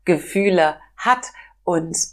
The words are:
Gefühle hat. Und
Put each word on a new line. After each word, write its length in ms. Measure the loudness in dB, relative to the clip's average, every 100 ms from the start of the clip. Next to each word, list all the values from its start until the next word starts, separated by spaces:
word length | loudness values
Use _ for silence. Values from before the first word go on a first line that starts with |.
Gefühle 720 | -2 -2 0 0 2 4 2 0 -18
hat. 360 | -6 0 0 -2 -20 -20 _
Und 340 | -2 -2 -2 -6 -6